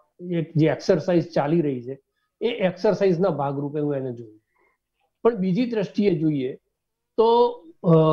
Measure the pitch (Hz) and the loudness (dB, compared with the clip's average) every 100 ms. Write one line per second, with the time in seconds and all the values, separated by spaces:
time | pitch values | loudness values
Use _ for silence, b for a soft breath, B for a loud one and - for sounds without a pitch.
0 | _ _ 180 170 160 151 156 135 - 185 | _ _ -6 -4 -2 2 2 2 0 0
1 | - 175 - 175 143 170 151 127 120 139 | 2 0 0 -2 0 0 0 -4 -8 -14
2 | _ _ _ _ 226 240 190 175 220 185 | _ _ _ _ -6 -2 -4 0 -2 2
3 | 196 165 190 143 139 139 143 151 147 139 | 0 2 0 -2 -4 -4 -6 -4 -4 -4
4 | 131 117 113 107 _ _ _ _ _ _ | -6 -10 -14 -20 _ _ _ _ _ _
5 | _ _ 226 233 190 180 247 226 190 - | _ _ -2 0 -2 0 -2 -2 -4 0
6 | 202 165 156 147 127 160 _ _ _ _ | 0 2 0 -2 -4 -8 _ _ _ _
7 | _ - 226 233 240 240 - _ 185 160 | _ 0 2 4 2 0 -16 _ 2 4
8 | 156 | 6